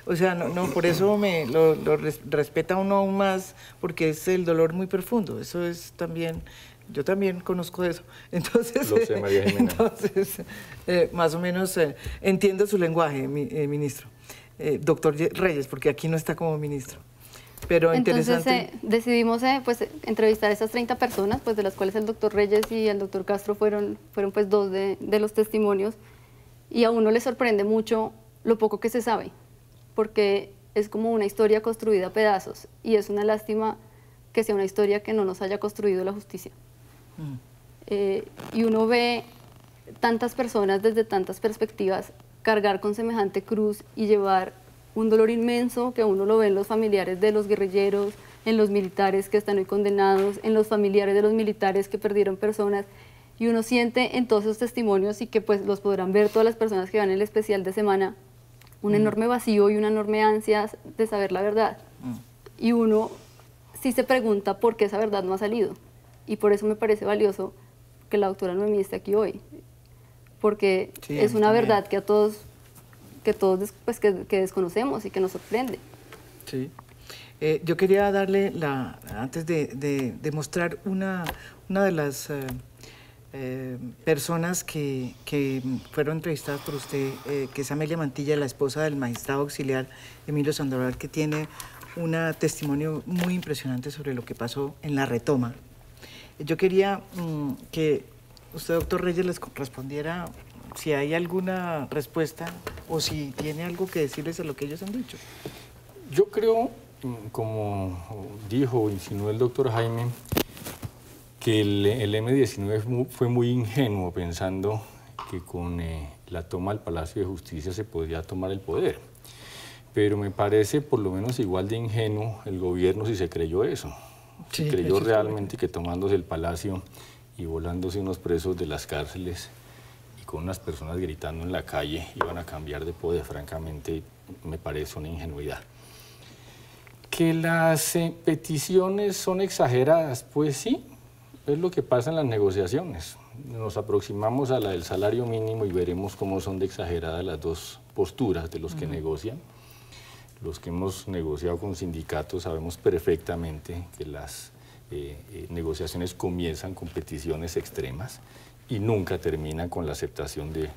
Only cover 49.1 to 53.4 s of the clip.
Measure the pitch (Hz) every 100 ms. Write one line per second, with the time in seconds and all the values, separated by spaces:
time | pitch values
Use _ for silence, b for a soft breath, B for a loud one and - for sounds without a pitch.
49.1 | 196 196 208 208 202 190 202 202 202 196
50.1 | 196 202 202 220 214 214 214 202 202 196
51.1 | 202 214 220 214 208 196 190 196 208 208
52.1 | 202 196 190 214 214 202 202 202 B B
53.1 | B B B